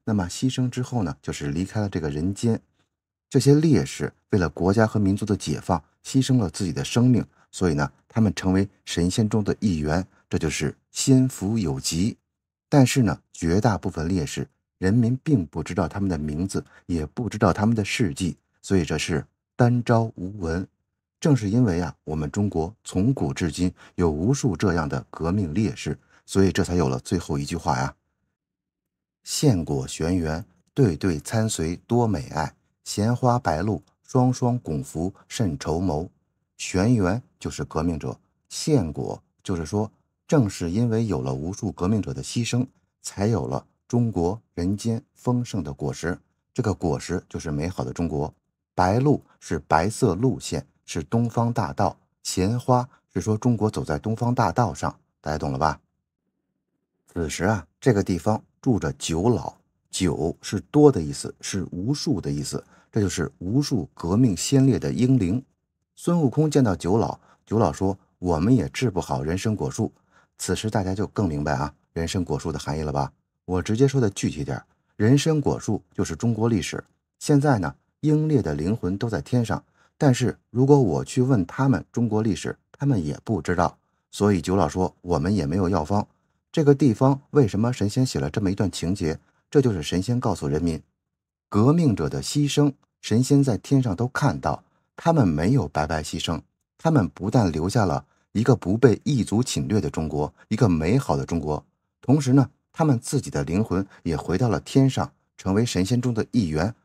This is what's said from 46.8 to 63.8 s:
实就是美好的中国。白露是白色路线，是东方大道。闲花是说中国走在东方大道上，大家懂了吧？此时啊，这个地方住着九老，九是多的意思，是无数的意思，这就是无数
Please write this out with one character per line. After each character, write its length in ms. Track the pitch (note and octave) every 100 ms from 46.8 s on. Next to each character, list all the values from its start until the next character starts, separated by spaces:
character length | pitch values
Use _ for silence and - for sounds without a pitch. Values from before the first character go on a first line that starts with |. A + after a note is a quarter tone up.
| E2+ C2
实 240 | - F2 -
就 100 | -
是 100 | E2
美 160 | D2 E2
好 160 | -
的 120 | B1+
中 120 | - E2
国。 280 | D2 D2 - _ _ _
白 240 | - F#2 A2+
露 240 | D3 A2+ - _
是 180 | - D#2+
白 280 | - D#2 G2+
色 260 | - A2+
路 260 | F2 B2+ -
线， 260 | - E2 - _
是 180 | - -
东 260 | - A#2 A#2+
方 220 | A#2+ A#2
大 200 | A#2 D#2
道。 240 | C#2+ F#2+ - _ _
闲 360 | - F#2+ F#2+ B2
花 300 | B2+ B2 C3 _ _
是 80 | -
说 180 | A2 G#2+
中 180 | B2 A2
国 140 | G#2+
走 140 | -
在 140 | C2+ D2
东 180 | G#2+ A2+
方 180 | A#2+
大 160 | B2+ G2
道 240 | F#2+ G#2
上， 240 | C#2 D#2+ - _ _
大 100 | D2+
家 80 | D2+
懂 140 | D2+
了 60 | C2+
吧？ 220 | D#2 - _ _ _ _ _ _ _ _ _ _ _ _ _
此 240 | F2 D2+
时 140 | -
啊， 220 | F#2 G#2 - _
这 140 | C3
个 80 | G2+
地 160 | F2+ F2
方 240 | G#2+ A2 - _
住 180 | C#3 G2
着 140 | D#2
九 340 | C#2 - D#2+ A2+
老， 260 | F#2+ - - _ _ _
九 460 | - F2 - E2 -
是 160 | - G2
多 320 | - D3 D3
的 100 | F2+
意 120 | D2
思， 200 | C#2+ - -
是 240 | - F#2+ -
无 240 | F2 A2
数 260 | D3 - F#2+
的 120 | D2
意 100 | C#2+
思， 220 | C#2 - - _ _
这 100 | A2+
就 80 | G2
是 220 | - - -
无 240 | F#2+ C3
数 260 | C#3+ A#2